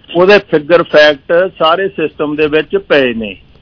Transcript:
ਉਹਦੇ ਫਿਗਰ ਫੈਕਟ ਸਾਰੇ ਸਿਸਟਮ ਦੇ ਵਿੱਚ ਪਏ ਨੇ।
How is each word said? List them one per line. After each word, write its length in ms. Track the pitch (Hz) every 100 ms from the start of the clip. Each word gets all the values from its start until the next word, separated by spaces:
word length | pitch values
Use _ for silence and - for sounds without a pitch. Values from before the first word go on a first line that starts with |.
| - 165
ਉਹਦੇ 220 | 185 202
ਫਿਗਰ 440 | - 156 147 175
ਫੈਕਟ 680 | 165 151 151 143 - 170 185 -
ਸਾਰੇ 300 | 160 175 196
ਸਿਸਟਮ 480 | 190 151 - 151 147
ਦੇ 100 | 151
ਵਿੱਚ 300 | 156 - 196
ਪਏ 380 | - 156 131
ਨੇ। 220 | 113 107 92 _ _